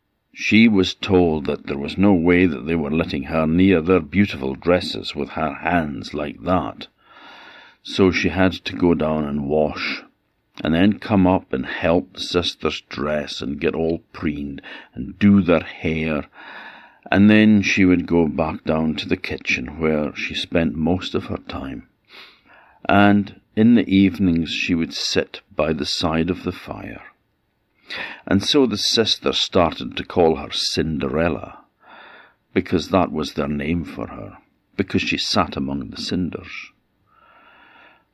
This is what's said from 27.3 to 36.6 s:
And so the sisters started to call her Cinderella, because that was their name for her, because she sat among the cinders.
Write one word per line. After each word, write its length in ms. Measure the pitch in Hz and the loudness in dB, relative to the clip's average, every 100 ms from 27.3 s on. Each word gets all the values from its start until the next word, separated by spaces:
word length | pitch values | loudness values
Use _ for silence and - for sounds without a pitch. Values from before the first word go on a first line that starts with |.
| _ _ _ _ _ - - - - - | _ _ _ _ _ -16 -12 -12 -12 -2
And 160 | 101 | -2
so 240 | - 147 123 | 2 2 2
the 120 | 104 | 0
sisters 600 | - 117 107 - 69 - | -2 0 0 0 -2 -2
started 580 | - 95 82 - 64 - | 0 2 2 0 -10 -10
to 80 | |
call 320 | - 92 82 71 | -6 2 2 2
her 140 | - | -4
Cinderella, 1120 | - - - 80 73 67 73 85 67 - - _ _ _ - - - - _ _ | -6 -4 -2 -2 -2 -2 0 0 -2 -8 -18 _ _ _ -20 -20 -20 -20 _ _
because 340 | - 87 90 - | -4 0 -2 0
that 220 | 95 82 | 0 0
was 220 | 76 71 | -4 -6
their 140 | 82 73 | -4 -4
name 360 | 73 71 87 | -4 -2 -4
for 220 | 76 - 55 | -4 -10 -12
her, 320 | 60 50 - _ _ _ - | -12 -16 -18 _ _ _ -6
because 260 | 95 90 | -2 -2
she 160 | - - | -2 -4
sat 380 | - 107 82 - | -2 -2 -2 -4
among 340 | 67 69 58 | -6 -6 -8
the 100 | - | -10
cinders. 720 | - 92 85 - - - | -6 -4 -4 -6 -14 -16